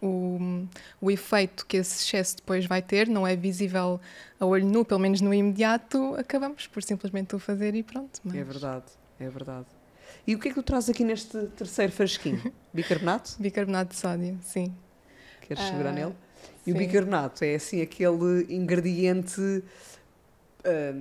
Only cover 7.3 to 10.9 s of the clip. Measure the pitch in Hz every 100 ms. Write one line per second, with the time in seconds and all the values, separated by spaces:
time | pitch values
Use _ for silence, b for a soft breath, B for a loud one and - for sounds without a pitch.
7.3 | 196 - 202 208 220 220 262 269 - 185
8.3 | 180 135 135 139 127 - - _ - 131
9.3 | 131 135 127 127 - _ B B B -
10.3 | 220 277 262 254 262 240